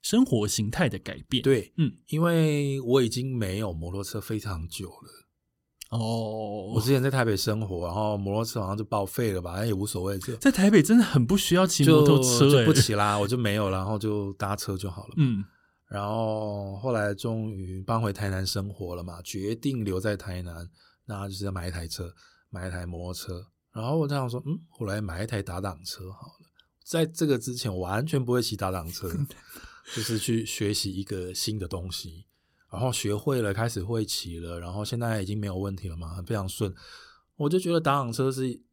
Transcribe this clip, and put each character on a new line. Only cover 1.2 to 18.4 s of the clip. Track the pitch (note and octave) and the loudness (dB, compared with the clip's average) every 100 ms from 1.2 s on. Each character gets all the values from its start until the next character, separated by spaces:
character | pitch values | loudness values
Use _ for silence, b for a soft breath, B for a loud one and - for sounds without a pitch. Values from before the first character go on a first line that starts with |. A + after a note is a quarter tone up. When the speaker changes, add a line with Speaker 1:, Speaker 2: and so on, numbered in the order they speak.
| - | -4
Speaker 1:
变。 | C3 | 0
Speaker 2:
对， | C3+ C3 G2 - | 4 2 2 0
Speaker 1:
嗯。 | D3 - _ | 0 0 _
Speaker 2:
因 | D#3 | 0
为 | E3+ E3 D#3 D3 C#3+ C3+ | 2 4 4 2 0 -2
我 | A#2+ C3 | 4 4
已 | A#2+ | 4
经 | B2 C3 B2+ | 0 -2 -2
没 | G2+ F#2+ | -2 -2
有 | G#2+ | -4
摩 | D#2+ E2+ | -4 -6
托 | G2 | -6
车 | G2 A2+ | -6 -8
非 | - A2+ | -4 -4
常 | G#2 F2+ E2 | -4 -6 -8
久 | - F#2 | -10 -12
了。 | - - - _ _ _ _ _ _ - | -14 -20 -20 _ _ _ _ _ _ -6
Speaker 1:
哦。 | A#2 A2+ A#2 A2 A2 G#2+ G#2 G2 | -4 -2 -2 -4 -6 -6 -6 -2
Speaker 2:
我 | A2+ | 0
之 | A2+ | 2
前 | C3+ | 2
在 | C3+ | 2
台 | C3 | 2
北 | A#2 G2 | 0 0
生 | - G#2+ | 0 -2
活， | G#2 F#2 | -2 -4
然 | F2 | -2
后 | F#2 G#2+ G#2 | -2 -2 -2
摩 | G2 | -2
托 | G2+ | -2
车 | A2+ A#2+ | -2 -4
好 | F#2+ | -4
像 | G#2 | -4
就 | |
报 | G#2+ G#2+ | -2 -2
废 | G2 - A#2 | -2 -2 0
了 | F#2 | -2
吧， | F2 F2 A2+ | -4 -4 0
也 | |
无 | G2+ G#2 | 0 -2
所 | F#2 | -2
谓， | F#2 G2 | -4 -4
这 | A2 A2+ | -6 2
Speaker 1:
在 | C#4 | 2
台 | A3 G3 | 6 8
北 | G#3 | 8
真 | D3 A#3 | 8 8
的 | |
很 | G#3 C#3 A#2+ | 8 4 4
不 | G3 | 4
需 | - | 4
要 | F3 F#3 | 4 4
骑 | - | 6
摩 | C#3+ D#3 D3 | 8 10 10
托 | C#3+ | 8
车 | B2+ A#2+ C3+ | 6 6 8
欸。 | |
Speaker 2:
就， | |
就 | C#3+ | 8
不 | A#2 | 8
骑 | C3+ - | 6 6
啦， | G#2 G#2 G#2 | 4 4 4
我 | G2+ | 2
就 | B2 | 2
没 | A2 G#2 | 2 2
有， | G2+ | 2
然 | F#2+ | 0
后 | F#2+ G#2+ | -2 -2
就 | A2 G#2 G2+ | -2 -2 -4
搭 | F#2+ G2+ G2+ | -4 -4 -2
车 | - F#2+ | -4 -4
就 | G2 | -4
好 | F2 F#2+ | -8 -8
了 | |
嘛。 | - | 2
Speaker 1:
嗯。 | C#3 G#2 G2 _ _ _ _ | 2 2 -4 _ _ _ _
Speaker 2:
然 | G2+ G2+ | -6 -2
后 | A2 A2 G#2+ G#2+ G2+ G2 G2 | -2 0 -2 -4 -6 -6 -6
后 | C3 | -2
来 | A2+ G#2 | 0 0
终 | G2+ A#2+ A2+ A2 | -2 -4 -4 -4
于 | G2+ F2+ F#2+ | -8 -8 -8
搬 | F#2+ A2+ | -2 0
回 | A2+ | 0
台 | G2 G#2 | -2 -2
南 | F#2+ | -2